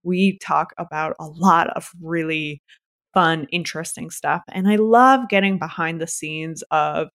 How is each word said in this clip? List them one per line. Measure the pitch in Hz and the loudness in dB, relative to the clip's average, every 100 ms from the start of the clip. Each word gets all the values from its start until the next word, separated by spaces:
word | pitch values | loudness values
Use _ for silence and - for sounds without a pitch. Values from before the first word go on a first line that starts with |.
we | 175 180 190 190 | -2 2 2 0
talk | - 151 165 - | -2 -2 -2 -8
about | 170 156 156 - | -10 -6 -6 -8
a | |
lot | 156 160 185 170 - | -12 0 4 4 4
of | - - 175 | -4 -12 -16
really | 160 165 160 160 151 147 _ _ _ _ _ | -6 -4 -2 -4 -6 -10 _ _ _ _ _
fun, | 190 165 160 143 | 2 2 2 -4
interesting | 175 160 156 170 - 160 | -6 -6 -10 -10 -12 -12
stuff. | - 147 170 - | -6 -4 -4 -4
And | - 190 | -2 2
I | 208 | 2
love | 220 233 262 269 247 | 4 6 8 6 2
getting | 202 196 190 | 0 2 -2
behind | 165 - 160 165 | -4 -4 -4 -4
the | 165 | -8
scenes | - 156 156 160 160 - | -8 -8 -8 -8 -10 -2
of | 156 151 151 156 | 0 0 -2 -6